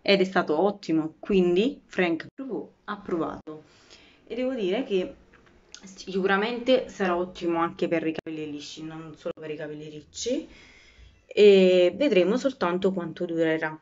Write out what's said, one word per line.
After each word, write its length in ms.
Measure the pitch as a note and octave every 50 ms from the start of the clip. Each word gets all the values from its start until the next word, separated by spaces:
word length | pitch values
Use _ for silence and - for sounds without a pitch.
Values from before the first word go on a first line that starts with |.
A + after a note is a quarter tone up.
ed 200 | _ - G3 F#3+
è 20 | F#3+
stato 380 | F#3+ - F#3 E3+ - D3+ D#3
ottimo, 540 | F#3 G3+ G3+ - - - D#3+ D#3+ D3+ D#3 - _
quindi 640 | - - G#3 F#3+ F3+ F3+ F3 F3+ A3 C4+ D4 - _
Frank 420 | _ - - F#3 F3 E3 D#3+ D#3+ C#3+ _
Provo 420 | - C4+ C4+ G#3 D3+ - - _ _ _
approvato. 800 | - G#3 G#3 F#3+ - G3 E3 D3+ C#3+ - - - - D#3 D#3 D3+ _ _ _ _ _ - - - _ _ _ _
E 100 | - A#3
devo 180 | A#3 B3+ C4 C4+
dire 300 | A#3+ G3+ F3 F#3+ A#3 C4+
che 320 | - G3+ F#3 F3 F#3 - _ _ _ _ - _ _ _ _ _ _ - - -
sicuramente 1040 | F#3+ - - - F#3+ F3+ F#3+ F3+ G3+ G3 F#3+ G#3+ A#3 A#3+ A#3 A#3 C4 B3+ - - -
sarà 280 | - - G3 F#3 F3
ottimo 400 | F3 F#3 F#3 - - F3 E3+ E3+
anche 300 | E3 E3 E3+ - - F3+
per 180 | D3+ E3+ D#3+ D#3
i 60 | D#3+ D#3
capelli 360 | - _ E3 D#3+ D#3 D#3 D3+
lisci, 340 | D3 D3 D3 - - D#3 D#3
non 320 | D#3 D#3+ D#3+ D#3+ D#3+ D#3
solo 180 | - - F3 E3 -
per 120 | D#3 D#3
i 40 | D#3
capelli 340 | D3+ D#3 D3+ D3+ D3+ D3+ D#3
ricci, 580 | D3+ D3+ D3 _ - - - A#3 C4 D#4+ - - - - - - - - - - _ - - - _ _ _
e 680 | _ - - G#3 G#3 G3 F#3+ F#3+ F#3 F#3 F#3 F3 F3+ -
vedremo 420 | G3 C#4+ D4 G#3+ F#3 F3 F3+ A3
soltanto 560 | B3+ - C4+ C4 _ F#3+ F3 F3 F#3 F#3+ F#3+ F#3+
quanto 320 | F3+ E3+ D#3+ D#3+ - F3+
durerà. 540 | E3+ E3 E3 E3 D#3+ D#3+ D#3+ D#3+ D#3 D#3 D#3